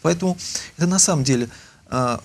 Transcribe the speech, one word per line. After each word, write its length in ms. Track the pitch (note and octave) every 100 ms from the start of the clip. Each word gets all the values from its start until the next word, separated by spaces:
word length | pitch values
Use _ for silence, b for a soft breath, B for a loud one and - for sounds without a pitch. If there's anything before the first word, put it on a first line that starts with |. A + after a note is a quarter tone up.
Поэтому 340 | D#3+ E3+ F#3 F3+ B B B -
это 100 | F3
на 120 | F#3
самом 260 | F#3+ D#3+
деле, 240 | C3 B2 A#2 B B B _
а, 300 | B2+ B2 A#2+